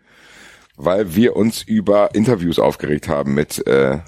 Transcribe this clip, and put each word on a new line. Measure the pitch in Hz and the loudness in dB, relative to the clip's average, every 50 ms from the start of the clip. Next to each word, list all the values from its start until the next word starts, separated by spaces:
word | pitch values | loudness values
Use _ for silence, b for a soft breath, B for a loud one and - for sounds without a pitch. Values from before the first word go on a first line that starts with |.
| b b b b b b b b b b b b b b b | b b b b b b b b b b b b b b b
weil | - 69 87 92 104 107 85 78 | -4 -2 -2 0 0 -2 -2 0
wir | 104 120 110 - | 2 2 2 2
uns | 92 107 113 - - | 0 0 -2 -2 -6
über | - - 110 107 87 101 101 104 101 - - | -6 -4 -4 0 2 4 4 4 4 2 2
Interviews | 104 110 127 120 90 87 85 78 - | 0 0 0 0 0 -2 -2 0 2
aufgeregt | 55 73 - - 73 69 76 73 - | 0 0 0 -2 -4 -4 -4 -4 -2
haben | 85 76 71 69 69 69 | -4 -4 -2 -2 -2 -2
mit, | 73 78 - - - - | -2 -2 -4 -6 -6 -2
äh, | 52 67 67 67 65 69 80 82 | 0 2 2 2 0 -2 -4 -8